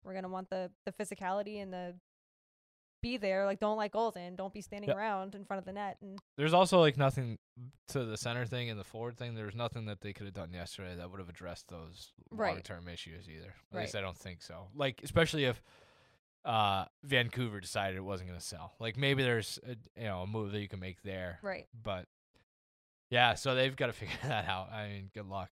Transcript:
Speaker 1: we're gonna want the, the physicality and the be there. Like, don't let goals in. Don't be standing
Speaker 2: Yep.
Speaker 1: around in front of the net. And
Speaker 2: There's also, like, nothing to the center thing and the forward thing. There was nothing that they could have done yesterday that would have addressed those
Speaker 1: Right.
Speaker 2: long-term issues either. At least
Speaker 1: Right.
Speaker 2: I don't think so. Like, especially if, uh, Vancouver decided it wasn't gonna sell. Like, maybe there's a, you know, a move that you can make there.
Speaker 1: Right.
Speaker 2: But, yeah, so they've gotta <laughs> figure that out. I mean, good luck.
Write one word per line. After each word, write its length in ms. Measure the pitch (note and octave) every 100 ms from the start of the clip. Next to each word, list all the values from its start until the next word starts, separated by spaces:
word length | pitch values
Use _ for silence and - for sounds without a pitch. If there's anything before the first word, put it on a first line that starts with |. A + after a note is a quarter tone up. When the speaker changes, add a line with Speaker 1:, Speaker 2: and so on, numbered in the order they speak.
Speaker 1:
we're 100 | F#3
gonna 160 | F#3+ F#3+
want 200 | F#3 F#3
the, 220 | F#3+ F3+ - -
the 80 |
physicality 680 | - G#3 G3+ F#3 G3 G#3 G#3
and 100 | G3
the 260 | F3+ F3+ F3+ _ _ _ _ _ _ _ _ _ _
be 140 | A#3+ B3
there. 280 | G3 F#3+ G3
Like, 140 | G3
don't 180 | G#3+ A3
let 140 | G#3
goals 240 | G#3 A3+ F#3+
in. 200 | F3 F3+
Don't 160 | F#3+
be 80 | G#3
standing 260 | F#3+ G3+ G#3
Speaker 2:
Yep. 80 | F#3+
Speaker 1:
around 380 | A3 G3 F#3+ G3
in 80 | G3+
front 140 | G3
of 60 | F#3
the 80 |
net. 240 | G3 G3+ -
And 160 | G3+ G3 _ -
Speaker 2:
There's 160 | D3+
also, 260 | F3 F#3 F#3
like, 180 | D#3 C#3
nothing 400 | C3+ C3+ B2 - _ - B2+ - -
to 160 | C#3+ A#2
the 120 | G#2+
center 280 | B2 A#2 A#2+
thing 240 | B2 A#2+
and 80 | G#2+
the 40 | F#2+
forward 320 | A2 A#2 A#2+
thing. 180 | A#2+ A2+
There 100 | G#2+
was 100 | G#2+
nothing 300 | A#2 A#2+ G#2+
that 160 | G#2
they 120 | G#2
could 120 | G2 G2+
have 80 |
done 180 | F#2+ E2+
yesterday 420 | F2 E2+ - F#2 F2+
that 160 | F2+
would 80 | G2
have 100 | F2
addressed 380 | E2 F2+ E2+ -
those 460 | F2 E2 F2 - - -
Speaker 1:
Right. 220 | A3 G3+
Speaker 2:
long-term 340 | F#2 F2 F2+ F2
issues 420 | E2+ - E2+ F#2
either. 240 | D#2 G2 - _
At 40 | -
least 160 | -
Speaker 1:
Right. 60 | G#2+
Speaker 2:
I 20 |
don't 160 | F#2+ F2
think 240 | F#2+ F2+
so. 280 | - E2+ F2+
Like, 300 | A#2+ C#3 -
especially 400 | C#3+ E3 E3 D#3
if, 180 | C3+ A#2 - - - - _ _ _ _ E3
uh, 400 | A2 G#2 G2 F2 _
Vancouver 560 | C#3+ C3 A#2 B2 A#2+ G#2
decided 380 | F2+ A2 G2 F#2+
it 40 |
wasn't 280 | F#2+ F#2+ F#2
gonna 100 | F2
sell. 340 | - E2+ E2+ -
Like, 160 | A2+ A2
maybe 260 | C#3 C3+
there's 380 | C3 A#2 G2+ -
a, 80 | B2 A#2+ - -
you 60 | A2
know, 140 | F#2
a 60 | F#2+
move 260 | A2 G#2
that 80 | G#2
you 80 | G2+
can 100 | G2+
make 220 | F#2 F2+
there. 380 | G2+ F#2+ F2+ E2+
Speaker 1:
Right. 260 | G3+ F3+ -
Speaker 2:
But, 340 | A#2 A2 F#2+ F2+ _ _ _ _ _ _ _ _ _ _
yeah, 240 | B2 B2
so 200 | A2 C#3
they've 220 | B2+ C3+ C3
gotta 160 | B2+
<laughs> 0 |
figure 220 | A2+ G2+ -
that 240 | C3+ A#2 G2+
out. 240 | F#2+ F#2+
I 160 | A2 G#2
mean, 240 | G2+ G2
good 120 | G#2+ G2+
luck. 240 | G2 F2+